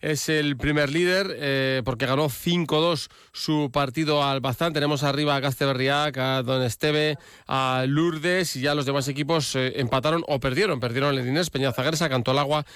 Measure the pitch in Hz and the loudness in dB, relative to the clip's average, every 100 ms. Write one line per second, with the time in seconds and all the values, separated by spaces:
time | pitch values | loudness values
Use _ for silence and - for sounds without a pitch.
0 | 156 147 - 156 147 131 147 151 139 160 | -4 -2 0 0 0 0 0 2 2 2
1 | 180 185 196 135 143 135 135 131 123 117 | 2 2 0 -4 -2 0 0 0 -2 -2
2 | 131 139 151 - 175 175 156 156 170 151 | 0 2 0 0 0 0 2 2 2 0
3 | - - - - - 151 143 143 135 156 | -6 -16 -18 -6 0 0 2 0 0 0
4 | 151 147 139 135 135 120 165 147 147 143 | 2 2 2 0 -2 -2 -2 0 0 0
5 | 143 139 147 139 139 127 139 131 131 143 | 0 0 0 0 0 0 0 0 2 2
6 | 151 131 131 131 123 131 123 - 151 151 | 0 -2 -2 0 0 0 0 0 0 2
7 | 151 143 - - - 135 131 127 131 147 | 0 -2 -8 -16 -4 0 0 0 2 2
8 | 170 156 170 185 170 127 143 147 135 139 | 0 0 0 0 0 -2 0 0 0 -2
9 | 135 139 143 165 135 135 127 - 120 131 | -2 -2 0 0 0 -2 -2 -2 0 0
10 | 151 165 - 135 135 131 202 131 120 123 | 0 0 0 -2 0 0 0 0 -2 0
11 | 143 139 123 151 170 131 135 131 135 160 | 0 0 0 -2 -2 -2 -2 0 -2 0
12 | 160 131 117 135 143 151 - | 0 0 0 0 2 -2 -4